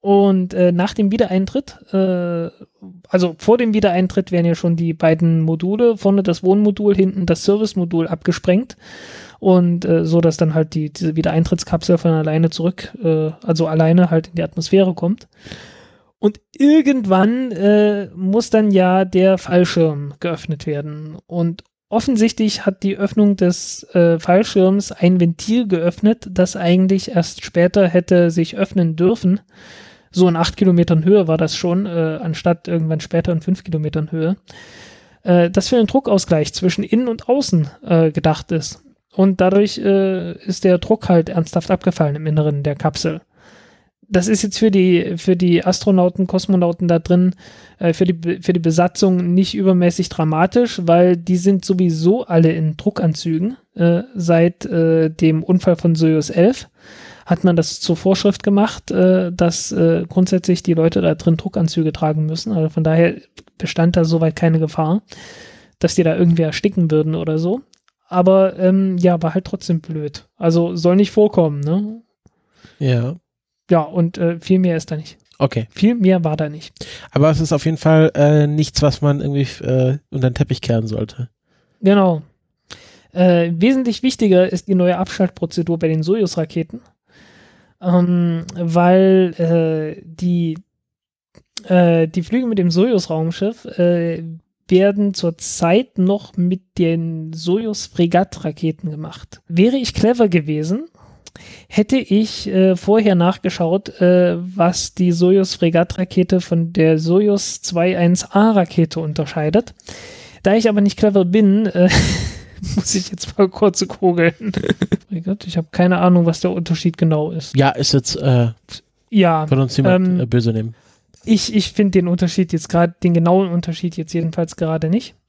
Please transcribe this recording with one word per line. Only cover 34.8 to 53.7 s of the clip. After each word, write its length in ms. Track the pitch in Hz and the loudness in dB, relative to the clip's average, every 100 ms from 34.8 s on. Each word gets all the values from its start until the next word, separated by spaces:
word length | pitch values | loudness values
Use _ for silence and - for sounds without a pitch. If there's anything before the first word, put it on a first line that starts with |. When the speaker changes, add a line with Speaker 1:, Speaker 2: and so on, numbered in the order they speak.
| - - _ _ | -20 -20 _ _
Speaker 1:
Äh, 280 | - 175 175 | 0 2 4
das 180 | 190 - | 0 0
für 80 | 247 | 2
einen 100 | 214 | 2
Druckausgleich 640 | 269 254 202 - 160 147 | 0 2 0 2 0 0
zwischen 300 | - 185 175 | -2 -2 -2
innen 240 | 208 220 247 | -2 0 0
und 220 | 226 - | -6 -2
außen, 400 | 262 269 175 143 - - | -2 2 0 -2 -8 -2
äh, 240 | 170 165 | 2 2
gedacht 400 | 156 160 151 - | 2 0 -2 -4
ist. 320 | 165 - - _ _ _ | -6 -6 -14 _ _ _
Und 260 | - 190 185 | 0 2 4
dadurch, 380 | 185 196 208 - | 2 2 0 -2
äh, 540 | 202 196 190 185 175 165 | 0 0 0 -4 -8 -12
ist 200 | - 185 | -8 -2
der 140 | 190 180 | 2 0
Druck 300 | - 220 - | 0 -4 2
halt 200 | 175 160 | 2 2
ernsthaft 420 | 180 165 175 - | -4 -2 -4 -2
abgefallen 460 | 185 - 175 151 147 | -2 -2 -2 -2 -2
im 100 | 156 | -2
Inneren 380 | 151 151 143 | 0 0 -2
der 100 | 143 | -4
Kapsel. 460 | 143 151 147 165 156 _ _ _ - _ _ _ _ _ | -4 -4 -4 -6 -8 _ _ _ -20 _ _ _ _ _
Das 160 | 190 180 | -2 0
ist 140 | 214 | 0
jetzt 180 | 208 - | -2 0
für 120 | 220 | 2
die, 480 | 196 185 175 185 170 | 4 4 2 0 -6
für 180 | - 180 | -2 0
die 300 | 180 170 180 | 2 2 0
Astronauten, 600 | 185 - 190 180 180 185 | -2 0 2 2 0 -4
Kosmonauten 600 | 190 - 185 175 170 175 | -4 0 0 0 -2 0
da 100 | 170 | 0
drin, 360 | 165 180 185 180 - - - _ | 2 2 2 -2 -14 -20 -20 _
äh, 140 | 170 | -2
für 140 | 165 180 | 0 0
die 80 | |
Be-, 240 | 170 165 - | -2 -4 -6
für 140 | - | -2
die 60 | 180 | 0
Besatzung 760 | 165 160 175 - 196 180 175 | 2 2 0 2 0 2 2
nicht 200 | 180 190 | 0 0
übermäßig 540 | 208 190 180 175 170 180 | 0 2 2 2 0 -6
dramatisch, 720 | - 160 156 185 240 240 - | -4 -2 0 2 2 -2 -2
weil 340 | 170 170 180 175 | 2 4 4 2
die 180 | 170 180 | 0 0
sind 260 | 180 196 | 2 0
sowieso 600 | - 185 180 160 165 220 | 0 0 0 2 2 0
alle 280 | - 170 160 | 0 2 2
in 260 | 165 156 156 | 2 -4 -2
Druckanzügen. 800 | - - 175 160 165 160 190 262 _ | -4 -2 -2 -2 -4 -2 -4 -8 _